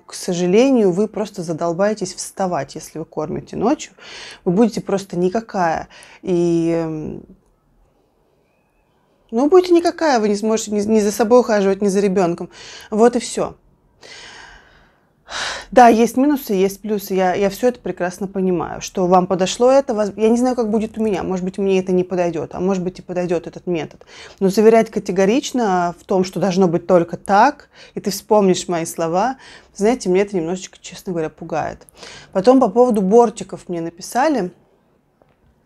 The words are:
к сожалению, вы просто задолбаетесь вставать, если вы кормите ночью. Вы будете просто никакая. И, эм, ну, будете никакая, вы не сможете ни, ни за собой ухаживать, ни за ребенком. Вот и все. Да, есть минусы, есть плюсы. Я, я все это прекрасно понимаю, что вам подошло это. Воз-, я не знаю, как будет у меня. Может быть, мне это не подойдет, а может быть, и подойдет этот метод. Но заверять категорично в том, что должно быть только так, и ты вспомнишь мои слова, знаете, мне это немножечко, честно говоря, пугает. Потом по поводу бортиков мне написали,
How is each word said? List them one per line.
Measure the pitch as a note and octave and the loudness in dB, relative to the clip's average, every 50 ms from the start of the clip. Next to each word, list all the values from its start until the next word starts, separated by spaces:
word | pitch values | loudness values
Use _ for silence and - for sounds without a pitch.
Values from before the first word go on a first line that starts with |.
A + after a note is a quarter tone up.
| - | -10
к | - - | -16 -16
сожалению, | - - - F3+ E3+ F3+ F3+ F3+ A3 B3+ C#4 C4+ A#3+ G#3+ F#3 | -10 -6 -6 -4 -2 0 2 4 4 4 4 4 4 4 2
вы | E3+ F#3 G#3+ G#3+ | 2 0 -2 -4
просто | - G3 G#3+ G3+ - - | -4 -6 -8 -8 -8 -10
задолбаетесь | E3+ E3 E3 D3 E3+ E3+ E3+ E3 G3 G#3 G#3+ G#3+ F#3 F3 - | -8 -6 -6 -4 -4 -4 -2 0 -2 -2 -2 -4 -8 -10 -10
вставать, | - - - - - G3 F3+ F3 D3+ C#3 - - | -10 -14 -12 -8 -6 -4 -4 -4 -4 -6 -8 -12
если | D#3+ - - - D#3 | -16 -18 -14 -14 -14
вы | D#3+ | -14
кормите | - - D#3 D#3 D3 C#3+ C#3+ C#3+ - - | -10 -8 -8 -8 -6 -8 -10 -10 -10 -6
ночью. | D#3 E3+ A#3 D#4 D4+ - - _ - - - - - - - - - - | -2 -2 -2 -2 -2 -6 -14 _ -20 -20 -20 -20 -20 -20 -20 -16 -8 -4
Вы | F#3+ | -2
будете | F3 F#3+ B3 G#3+ A#3 G3+ | 2 2 2 2 0 -4
просто | - - G3 F#3+ G3 - - F3 | -6 -4 -4 -4 -4 -6 -4 -2
никакая. | F3+ F#3 F3+ A3+ A3+ - - G3 F3+ E3 D#3 - - - - - - - - - | -2 -2 -2 -4 -6 -6 -4 -2 -2 -2 -2 -4 -8 -12 -18 -20 -20 -20 -20 -12
И, | - G3 F3+ F3 F3 E3+ E3+ E3+ E3 E3 E3 | -6 -4 -2 0 0 0 0 0 0 0 -2
эм, | E3 E3 D#3+ D#3 D#3 D3+ D3 D3+ - - - F#3+ _ _ _ _ _ _ _ _ _ _ _ _ _ _ _ _ _ _ _ _ _ _ _ _ _ _ _ _ _ _ _ _ _ _ _ _ _ _ - | -2 -4 -4 -6 -8 -10 -10 -12 -14 -16 -20 -20 _ _ _ _ _ _ _ _ _ _ _ _ _ _ _ _ _ _ _ _ _ _ _ _ _ _ _ _ _ _ _ _ _ _ _ _ _ _ -6
ну, | A3+ A3+ C#4 D4+ | -2 0 2 4
будете | F#4+ F4+ F4+ F4+ | 4 4 6 6
никакая, | F4 E4+ E4+ F4 E4 - E4 D#4 C4+ A3+ | 4 2 2 0 -2 -2 0 0 2 2
вы | G#3+ G#3 | 2 0
не | G#3 | -2
сможете | G3+ G#3 A3 A3 G#3+ A3 G#3 | -2 -2 -2 -2 -2 -4 -4
ни, | G#3 G#3 | -4 -2
ни | G3+ G#3+ A3 A3 | 0 2 2 2
за | G3+ G#3 | 2 2
собой | G#3 - A#3+ G#3 A#3+ B3 | 0 0 2 4 4 4
ухаживать, | A#3 A#3+ A3 G#3 F#3+ G3 G3 G3 | 4 4 2 2 2 0 0 0
ни | G#3 G3+ | 0 0
за | F#3 G3+ | 0 0
ребенком. | G3 G#3 F#3 G3+ F#3 E3+ E3+ E3+ F#3 - - - - - - - - - | 0 0 2 0 0 0 -2 -4 -8 -12 -16 -18 -20 -20 -20 -20 -12 -4
Вот | G#3+ G#3 A3+ A#3+ A#3 | 0 4 4 4 2
и | A#3+ | 0
все. | - - - G#3+ E3 - - _ _ _ _ _ _ _ _ _ - - - - - - - - - - - - _ _ _ _ _ _ _ _ _ _ _ _ _ - - - - - - - - - | -6 -6 -6 -6 -6 -6 -8 _ _ _ _ _ _ _ _ _ -20 -20 -20 -20 -20 -20 -20 -20 -20 -20 -20 -20 _ _ _ _ _ _ _ _ _ _ _ _ _ -16 -12 -10 -10 -10 -10 -12 -10 2
Да, | - B3+ B3 | 6 8 8
есть | A#3 A#3 G#3+ A#3 A3+ A#3 | 8 8 6 4 2 2
минусы, | B3+ C4 D4 D4 C4 - - G#3+ | 2 2 2 0 0 -2 -2 0
есть | F#3 F#3+ G3 G3 - | 0 0 0 -2 -4
плюсы. | - G#3 G#3+ G3+ G3 - G3 | -8 -6 -6 -6 -4 -4 -2
Я, | F#3 F#3 F#3 F3 | 0 0 0 0
я | G3 G3+ G3 | 0 0 -2
все | G3 - - B3 | 0 0 0 -2
это | B3 - | -2 -2
прекрасно | - F#3 - - F3 F3+ F#3 - G#3 | -6 -10 -6 -4 -6 -6 -6 -8 -10
понимаю, | F#3+ G3 G3 F#3+ F#3 F3+ E3 - - - - | -8 -4 -2 -2 0 0 -2 -4 -6 -8 -10
что | - - - G3+ F#3 | -12 -10 -6 -2 0
вам | F3 F#3 F#3 F3+ F3+ | 2 2 2 2 0
подошло | F#3+ F3 F#3+ F3+ - - A#3+ B3+ | -2 -2 -2 -2 0 2 2 4
это. | C4 C#4 C#4 - A#3 | 4 4 2 0 -2
Воз-, | G#3 G#3+ G3+ F#3+ | -4 -4 -4 -2
я | G3+ A3 A3 | 0 2 2
не | A#3 | 2
знаю, | A#3+ B3 B3+ B3 | 2 2 0 0
как | B3 A#3 G#3+ | -2 -2 -2
будет | G#3 A3+ G#3 G#3+ - G#3+ | -2 -2 -2 -4 -4 -4
у | |
меня. | A3 A3 G3 E3 | -2 -2 -2 -2
Может | - E3+ F#3 F#3 F3+ | -4 -4 -4 -4 -6
быть, | F#3+ F#3+ - | -6 -4 -2
мне | G3 G3 F#3+ F#3+ | -2 0 0 0
это | F#3 F#3+ | 0 0
не | F#3 F3+ | 0 0
подойдет, | F3+ F3+ F#3+ F3 F3 F3 E3 D#3+ C#3 - - | 0 0 -2 -2 -2 -2 -2 -6 -8 -8 -6
а | - | -4
может | F3+ F#3+ G3+ F#3+ | -2 -2 -2 -2
быть, | F3 F#3 F#3 - | -4 -6 -8 -10
и | |
подойдет | - - F3+ F3 F3+ E3+ F3 E3 E3 | -12 -8 -6 -4 -2 -2 -2 -4 -4
этот | D#3+ - E3+ - F3+ | -8 -14 -10 -6 -6
метод. | F3 D#3+ C#3+ C#3 - - - - - - - - - - | -4 -4 -6 -8 -12 -18 -20 -20 -20 -20 -20 -18 -6 -2
Но | G3 F#3+ | -2 0
заверять | F#3+ A3+ G#3+ A3 A3+ A3+ A3 A3 | 2 4 6 6 6 6 4 2
категорично | - G#3+ G3+ - F3+ F#3 F#3+ F#3+ A3+ C#4+ D4 - - B3+ A#3 G3+ F#3 F3+ F3 F3 F3 - | -2 -8 -6 -4 -2 0 2 2 2 0 -2 -4 -4 -2 -2 0 0 0 -2 -2 -6 -8
в | - | -6
том, | - G#3 F#3 F#3 | -2 -2 -2 -2
что | F#3 - F3+ | -2 -4 -4
должно | D#3 G3 E3+ F#3 G3 | -2 0 2 2 2
быть | F3 D#3+ F3 E3+ - | 2 0 -2 0 2
только | F#3+ F3 F3+ F3 - | 4 4 2 0 -6
так, | - - - G3+ G3+ A3+ C#4+ D4 - - _ _ - - - - | -8 -2 2 4 4 4 4 2 -2 -12 _ _ -20 -20 -16 -12
и | G3 | -8
ты | F#3+ G#3 | -6 -6
вспомнишь | G3 - - - A3 G#3 G3+ F#3 F3+ F3+ - | -6 -6 -2 2 2 4 4 4 2 2 -2
мои | - F3+ E3 E3 | -4 -4 -4 -4
слова, | E3 - - E3 E3 E3 F#3 G#3 B3+ C4 - - - - - - _ _ | -6 -6 -4 -4 -2 0 0 0 -2 -2 -6 -12 -20 -20 -20 -20 _ _
знаете, | - G3 A3 B3+ B3+ - G3 | -2 0 0 0 0 0 0
мне | F3+ F#3 | 2 2
это | G#3 G3+ G#3 | 0 0 -2
немножечко, | F3+ D#3+ D#3+ F#3 F#3 - - _ - | -4 -4 -4 -6 -8 -10 -14 _ -20
честно | - - F3+ - - G3 | -20 -20 -20 -14 -10 -8
говоря, | F3 E3+ D#3 D#3 | -6 -6 -6 -6
пугает. | - - E3+ D#3+ E3+ D3+ C#3 - - - - _ _ - - - - - - - | -8 -12 -12 -8 -6 -6 -6 -6 -8 -12 -18 _ _ -20 -20 -20 -20 -20 -14 -8
Потом | - F#3+ F#3 A#3+ C4 C4+ | -4 0 4 4 6 6
по | C4 G#3 | 4 2
поводу | F#3 A#3 B3 B3 A3 G#3+ | 2 2 2 2 2 0
бортиков | F#3+ F#3 G3+ A#3+ A#3+ A3 - - F#3 - - E3+ - - | 2 4 4 4 4 4 0 -6 -12 -14 -14 -16 -12 -10
мне | F3+ E3 | -8 -8
написали, | E3 E3+ E3 - - - - A#3 C4+ D#4+ D4+ A#3+ F3+ F3+ - _ _ _ _ _ _ _ _ _ _ _ _ _ _ _ _ _ _ _ _ _ _ | -8 -8 -10 -14 -12 -6 -2 -2 0 0 0 -2 -4 -6 -8 _ _ _ _ _ _ _ _ _ _ _ _ _ _ _ _ _ _ _ _ _ _